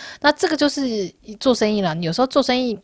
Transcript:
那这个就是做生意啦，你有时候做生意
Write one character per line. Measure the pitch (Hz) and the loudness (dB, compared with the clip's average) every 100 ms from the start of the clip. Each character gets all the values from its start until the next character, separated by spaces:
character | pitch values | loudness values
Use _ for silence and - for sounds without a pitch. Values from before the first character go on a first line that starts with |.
| - - | -18 -2
那 | 294 | 0
这 | - 359 | 2 0
个 | 311 | 2
就 | 294 | 0
是 | 294 262 220 185 - - 208 | 0 -2 -2 -6 -10 -20 -2
做 | 269 | 2
生 | 240 214 | 2 2
意 | 214 | 2
啦， | 185 | 0
你 | 160 | -2
有 | 170 | -2
时 | 170 | 0
候 | 262 | 2
做 | 285 | 2
生 | 247 247 | 2 0
意 | 254 196 | -2 -6